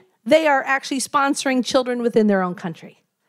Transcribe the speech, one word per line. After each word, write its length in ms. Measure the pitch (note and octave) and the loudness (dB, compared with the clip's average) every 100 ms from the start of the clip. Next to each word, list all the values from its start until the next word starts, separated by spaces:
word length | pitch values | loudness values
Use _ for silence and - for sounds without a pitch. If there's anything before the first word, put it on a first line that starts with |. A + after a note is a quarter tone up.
| _ _ G#3+ | _ _ 2
they 220 | D#4 D#4 | 2 4
are 160 | C4+ | 0
actually 360 | B3+ C4+ - C#4 | 0 -4 -4 -6
sponsoring 640 | - C#4+ C#4 D4+ C#4 B3+ | -2 0 0 0 -2 -2
children 380 | A3 C4+ B3 A#3+ | 0 0 0 -2
within 260 | A#3 A#3 G#3+ | 0 2 2
their 140 | G3 | 2
own 140 | F3+ F3+ | 0 -6
country, 480 | F3+ E3 - - _ _ | -10 -12 -18 -20 _ _